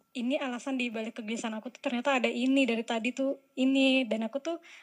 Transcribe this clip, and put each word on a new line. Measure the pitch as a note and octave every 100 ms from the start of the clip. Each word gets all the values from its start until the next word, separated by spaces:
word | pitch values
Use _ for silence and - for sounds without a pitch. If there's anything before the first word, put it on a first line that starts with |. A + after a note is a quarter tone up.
| _
ini | - A#3+ D4
alasan | C#4 A#3+ - C4+
di | B3
balik | A3+ A3 B3
kegelisahan | G#3+ A3+ A#3 A3
aku | B3
tuh | -
ternyata | C#4 B3 C4 C4+
ada | A3+
ini, | A#3+ B3+ C4+
dari | B3+ A3+
tadi | A3+ A#3 A3+
tuh | B3 C4+ C#4 _ -
ini. | C4 C4+ C4+ C4 B3
Dan | A3
aku | A3+ C#4
tuh | D#4+ E4+ - -